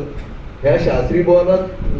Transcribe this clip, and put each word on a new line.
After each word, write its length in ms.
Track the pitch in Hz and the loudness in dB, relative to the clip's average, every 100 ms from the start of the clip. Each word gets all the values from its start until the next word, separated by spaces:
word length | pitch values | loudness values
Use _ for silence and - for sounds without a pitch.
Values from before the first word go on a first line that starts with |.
| - - - - - - | -4 -10 -12 -12 -14 -4
ह्या 140 | 135 165 | 0 2
शास्त्री 380 | 165 - 127 170 | 2 0 0 0
बुवाला 440 | 175 175 180 185 190 - - - | 4 4 4 2 0 -6 -2 -2